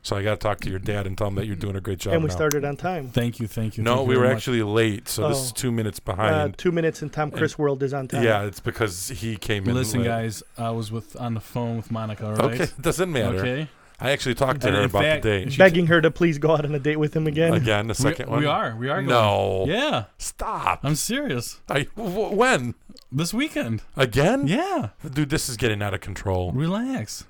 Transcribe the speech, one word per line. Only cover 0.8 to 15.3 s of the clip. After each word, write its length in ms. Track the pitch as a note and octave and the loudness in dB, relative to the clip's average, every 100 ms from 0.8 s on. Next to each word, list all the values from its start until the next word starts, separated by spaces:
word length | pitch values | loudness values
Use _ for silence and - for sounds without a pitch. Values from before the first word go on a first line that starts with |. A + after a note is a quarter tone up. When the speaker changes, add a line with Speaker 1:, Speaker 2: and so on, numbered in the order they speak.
| F#2+ G2+ F#2+ | -2 -2 -2
Speaker 1:
and 120 | F#2+ | -2
tell 100 | G#2 | -2
him 80 | G2 | -2
that 120 | G#2+ | -4
you're 100 | F#2 | -4
doing 180 | G2+ G2 | -4 -4
a 60 | |
great 180 | G2+ F#2+ | -4 -4
job 140 | G2+ | 0
Speaker 2:
And 100 | E3+ | 0
we 60 | D#3 | 0
Speaker 1:
now. 60 | - | 0
Speaker 2:
started 280 | D#3 D3 | 2 2
on 140 | C#3+ C#3+ | -2 -4
time. 320 | F3+ F3+ C3 | -4 -4 -2
Speaker 3:
Thank 320 | A#2+ A#2+ A2+ | -2 -2 -4
you, 60 | A2+ | -6
thank 280 | - A2 A2+ | -4 -4 0
you, 80 | |
Speaker 1:
No, 120 | A2 B2 | 2 2
Speaker 3:
thank 40 | |
you 40 | C3 | 4
Speaker 1:
we 60 | B2+ | 4
Speaker 3:
very 120 | B2 | 4
Speaker 1:
were 60 | |
Speaker 3:
much. 40 | B2 | 2
Speaker 1:
actually 260 | C3+ B2 | 0 0
late, 460 | G#2 G#2+ A2+ G2+ - | 2 4 4 0 -4
so 180 | - D3 | -2 0
this 100 | C#3 | 0
is 140 | C3 | -2
Speaker 2:
Oh. 20 | - | -4
Speaker 1:
two 160 | B2+ | -2
minutes 280 | A#2 A2 - | 0 -2 -4
Speaker 2:
Uh, 120 | - | -6
Speaker 1:
behind. 440 | F#2+ G#2+ D#3 D3 F#2+ | 0 2 2 0 0
Speaker 2:
two 140 | F3+ | 0
minutes 300 | E3+ D#3+ - | 2 0 -2
and 100 | D3+ | -8
Tom 160 | - D3 | -4 -4
Speaker 1:
And 80 | E3+ | 0
Speaker 2:
Chris 220 | D#3+ - | -2 2
World 240 | D3 C3+ | 0 0
is 100 | C#3 | -2
on 140 | C#3 B2+ | -4 -4
time. 160 | - | 2
Speaker 1:
Yeah, 200 | A#2+ G#2 | 4 2
it's 180 | G2+ F2+ | 0 -4
because 480 | A#2+ - A2 F2+ - | -8 -2 -2 -2 -10
he 260 | E2+ A2+ G#2+ | -6 -6 -6
came 320 | - G#2 F#2+ | -2 -2 0
in 80 | B2 | 0
Speaker 3:
Listen, 240 | A#2 B2 | 0 0
Speaker 1:
late. 60 | A#2 | 0
Speaker 3:
guys, 360 | A#2 A2+ G#2+ - - | -2 -4 -8 -14 -8
I 120 | A#2 | -4
was 240 | A#2 G#2+ | -4 -6
with, 260 | A2+ - - | -8 -10 -10
on 140 | A#2+ | -6
the 80 | A2 | -6
phone 340 | - B2+ A#2 A#2 | -6 -6 -4 -4
with 160 | - | -4
Monica, 340 | A2+ A2 G#2 G#2+ | -6 -6 -6 -4
all 80 | G#2+ | 0
right? 260 | A2+ - | 0 0
Speaker 1:
Okay, 100 | E3+ - | -4 -2
<laughs> 60 | |
doesn't 300 | E3 D3+ F#3 | -2 0 0
matter. 280 | C#3+ A2 F#2+ | 0 0 0
Speaker 3:
Okay. 280 | G#2+ C3 D#3 - - - | -2 -2 -6 -12 -20 -6
Speaker 1:
I 120 | A#2+ | -2
actually 240 | C#3 C3 A2 | 0 0 0
talked 260 | C3 B2+ | 0 2
to 60 | G#2+ | 2
Speaker 3:
And 100 | G2 | 2
Speaker 1:
her 60 | |
Speaker 3:
in 60 | G2+ | 2
Speaker 1:
about 120 | G2+ | 4
Speaker 3:
fact, 220 | D3 D3+ | 2 2
Speaker 1:
the 60 | |
date. 220 | A2 | 2